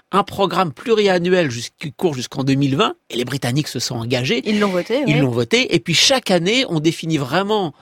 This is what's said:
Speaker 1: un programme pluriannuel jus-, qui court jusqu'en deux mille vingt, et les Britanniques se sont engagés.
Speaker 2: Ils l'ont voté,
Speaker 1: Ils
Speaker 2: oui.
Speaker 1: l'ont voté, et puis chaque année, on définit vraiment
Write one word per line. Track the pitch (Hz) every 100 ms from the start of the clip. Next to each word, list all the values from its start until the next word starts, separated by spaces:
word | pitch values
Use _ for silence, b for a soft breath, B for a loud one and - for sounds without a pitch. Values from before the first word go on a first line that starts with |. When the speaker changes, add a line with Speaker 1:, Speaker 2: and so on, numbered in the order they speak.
| _
Speaker 1:
un | 190
programme | 190 - 196 175 185
pluriannuel | 127 - 220 202 185 175 185 156
jus-, | 117 117 _
qui | 156
court | - 185 131
jusqu'en | 117 -
deux | 135 135
mille | 139 135
vingt, | 220 349 _
et | 117
les |
Britanniques | 123 135 123 131 143
se | 131
sont | - 123
engagés. | 113 127 127 233 -
Speaker 2:
Ils | 214
l'ont | 208
voté, | 180 170 247 285
Speaker 1:
Ils | 151
Speaker 2:
oui. |
Speaker 1:
l'ont | 139
voté, | 120 117 233 254
et | 170
puis | -
chaque | 156 - 262 -
année, | 180 170 240 262
on | 170
définit | 156 156 165 156
vraiment | 135 156 202 214 175 b